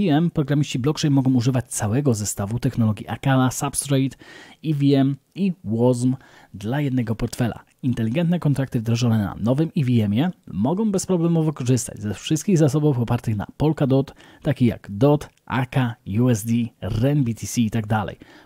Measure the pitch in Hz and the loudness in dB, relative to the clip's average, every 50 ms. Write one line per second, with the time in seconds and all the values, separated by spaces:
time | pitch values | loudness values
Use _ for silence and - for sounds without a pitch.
0 | 202 180 139 151 170 165 - 165 147 135 147 147 147 - - 139 113 147 156 - | 0 2 2 2 2 2 0 -2 -2 0 0 0 0 -2 -2 -2 -2 -2 -2 0
1 | - 156 139 139 127 131 131 123 113 135 127 127 120 - - - 117 104 107 135 | 0 2 2 4 4 4 2 4 2 2 0 0 -2 -4 -6 -4 -2 0 0 0
2 | 147 139 117 101 104 98 - - 101 98 117 123 - 131 - - 113 110 104 101 | 2 2 0 0 -2 -6 -6 -6 -4 -4 -4 -2 -4 -2 0 0 0 0 0 -2
3 | - - 123 - - 139 135 131 127 123 - - - 139 - - - 139 143 135 | -6 -10 -10 -4 0 0 2 2 2 0 0 -2 -6 -6 -6 -6 -4 -2 0 0
4 | 135 135 - _ - - - - - - - _ - 143 156 139 143 139 143 135 | 0 -2 -4 _ -20 -20 -20 -20 -20 -20 -20 _ -4 -4 -2 2 2 4 4 4
5 | 135 139 139 - _ _ - - 196 196 170 - - 107 110 113 120 127 127 120 | 4 2 0 -4 _ _ -8 -4 -2 -2 -2 -4 -6 -4 -2 2 2 2 2 2
6 | 123 127 131 - - - - - - _ - 95 92 107 131 147 147 135 127 127 | 2 0 0 -2 -6 -20 -20 -20 -20 _ -16 -10 -8 -6 -4 -2 -2 -2 -2 -2
7 | 117 107 113 - 127 117 - - 127 110 - - - _ _ _ - 131 120 123 | -2 -2 -4 -4 -4 -6 -2 -2 -2 -4 -4 -8 -14 _ _ _ -2 -2 -2 0
8 | 113 113 117 170 175 165 180 170 - 151 135 131 135 - - 123 110 117 117 117 | -2 -2 0 0 0 0 0 0 2 0 0 0 -2 -2 -4 -4 -2 0 -2 0
9 | 123 117 113 110 101 - - 73 92 113 131 135 165 165 - 175 135 123 123 117 | 2 2 2 2 0 -2 -4 -4 0 0 2 2 0 -2 0 -2 0 2 2 2
10 | 107 101 101 113 151 185 - _ _ - - 87 107 131 170 196 226 214 190 180 | 2 2 2 0 0 -2 -2 _ _ -10 -4 -2 0 0 0 0 -2 0 -2 -2
11 | - - 185 170 165 170 170 160 156 156 147 - 135 120 131 120 - - - 104 | -2 0 0 0 2 2 2 2 0 0 -2 -2 0 0 0 0 0 -4 -10 -8
12 | 104 107 98 - - - 156 156 - - 196 147 160 139 123 156 147 151 139 123 | -6 -6 -6 -6 -4 -4 -2 -2 0 2 2 4 4 4 2 2 2 2 2 2
13 | 120 107 120 117 - - 110 101 92 - - - 147 151 156 - 147 123 135 135 | 0 0 -2 -2 -2 -2 -4 -4 -4 -8 -4 0 0 0 2 2 2 2 2 2
14 | 135 - - _ - - - - - 160 123 - 127 117 - - - - 101 98 | 2 0 -6 _ -20 -20 -18 -6 -4 -2 0 2 2 2 2 0 -8 -10 -2 2
15 | 131 147 147 147 - - _ _ _ - - 120 127 - - 139 127 117 113 _ | 4 4 4 2 0 -6 _ _ _ -6 -4 -4 -4 -2 0 -2 0 -2 -4 _
16 | - 98 95 110 123 127 120 104 104 113 117 120 117 110 _ - - 95 107 107 | -8 -4 0 2 2 2 2 0 0 -2 0 0 -2 -4 _ -8 -8 -4 -2 0
17 | 120 139 147 151 131 117 113 - - - - 123 117 107 - 117 107 107 113 107 | 0 2 2 2 2 0 -2 -6 -6 -6 -2 0 0 0 0 -2 -2 0 -2 -2
18 | 98 - - - - - - - - | -2 -4 -8 -14 -20 -20 -20 -20 -20